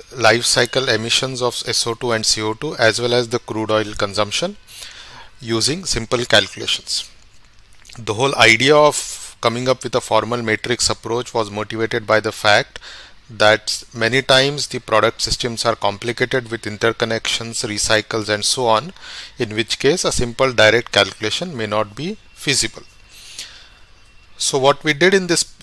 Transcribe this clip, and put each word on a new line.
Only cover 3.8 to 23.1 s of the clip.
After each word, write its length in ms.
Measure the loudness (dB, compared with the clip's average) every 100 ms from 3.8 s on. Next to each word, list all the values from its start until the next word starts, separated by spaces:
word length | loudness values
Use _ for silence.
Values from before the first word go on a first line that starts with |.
| 0
consumption 640 | -4 -4 -2 -2 -2 -6 -8 -18 -18 -18 -18 -20 -20 -20 -14
using 440 | -4 0 0 -2
simple 400 | -4 -6 -2 -2
calculations. 840 | 2 2 2 -6 -4 -4 -4 -8 -8 -18 -20 -20 -20 -20 -20 -20 -20 -10
The 160 | -6
whole 200 | -2 -2 6
idea 380 | 6 6 6
of 600 | 6 6 2 -8 -12 -14 -4
coming 280 | -2 0 -2
up 160 | -2
with 100 | 0
a 60 | -4
formal 420 | 2 0 0 -4
matrix 460 | -2 -2 -2 -2 -2
approach 460 | -4 -4 -4 -2
was 160 | -4 -4
motivated 560 | -6 -6 -4 -4 -4 2
by 140 | 0
the 120 | 0
fact 480 | 0 4 4 2 -12 -20 -20 -20 -20 -20
that 520 | 2 4 4 0 -8 -10
many 280 | -4 0 0
times 440 | 4 4 4 -2 -6
the 140 | -8
product 420 | 0 2 2 0
systems 420 | -4 -4 -4 -2
are 120 | -2 0
complicated 760 | -2 -2 -6 -4 -2 -2 -4
with 120 | -8
interconnections, 1040 | -8 -2 -2 0 -2 -2 -4 -6 -6 -8
recycles 640 | -6 -4 0 0 0 -6 -2
and 160 | -2
so 220 | -2 0 2
on, 260 | 2 0 -16 -18 -16 -18 -6
in 160 | -4
which 240 | -4 -4 0
case 260 | 2 2
a 60 | 0
simple 420 | -2 -2 0 0
direct 380 | 6 6 6 2
calculation 680 | 2 2 0 -6 -4 -6 -6
may 100 | -4
not 260 | -2 -4
be 220 | -6 -10 -10 -16
feasible. 480 | -8 -2 0 -2 -6 -20 -20 -20